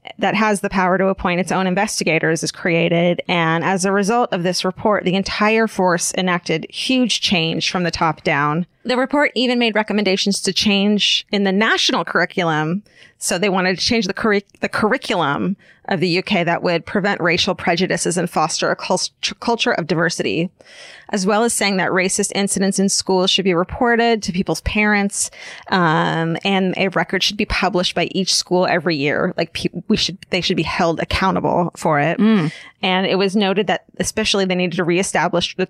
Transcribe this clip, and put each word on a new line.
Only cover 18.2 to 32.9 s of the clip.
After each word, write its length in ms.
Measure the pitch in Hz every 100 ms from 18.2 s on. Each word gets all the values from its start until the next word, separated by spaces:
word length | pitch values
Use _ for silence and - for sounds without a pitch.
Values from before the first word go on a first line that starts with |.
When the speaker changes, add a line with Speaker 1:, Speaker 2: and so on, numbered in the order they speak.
| 170
Speaker 1:
foster 420 | 180 160 - 160
a 40 | 175
cult-, 360 | - 185 - _ - -
culture 340 | - 233 -
of 120 | - 156
diversity, 640 | 170 170 - 131 107 180 _ - - - - -
as 160 | 208 185
well 160 | 208
as 100 | 233
saying 240 | - 202 190
that 120 | 160
racist 400 | 185 185 - 202
incidents 460 | - 202 196 196 190
in 80 | 196
schools 400 | - - 190 185
should 140 | - 190
be 80 |
reported 680 | 170 - - 240 226 233 226
to 80 | 202
people's 300 | 175 185 160
parents, 680 | - 214 214 208 202 - - - - - -
um, 680 | 190 170 160 170 160 165 165
and 300 | 196 196 190 -
a 100 | 190
record 320 | 170 170 185
should 140 | - 208
be 80 | 208
published 480 | - - 185 185
by 140 | - 165
each 220 | 190 185
school 320 | - - 180 180
every 300 | 170 156 156
year, 380 | 143 123 185 -
like, 160 | 170
pe-, 160 | - - 175 -
we 60 | 214
should, 200 | - 180 -
they 100 | 185
should 160 | 170 180
be 60 |
held 360 | 151 - 170 160
accountable 680 | - - 190 180 - - 175 -
for 240 | 175 147
it. 180 | 151 170
Speaker 2:
Mm. 340 | 208 220 156 - - -
Speaker 1:
And 240 | 190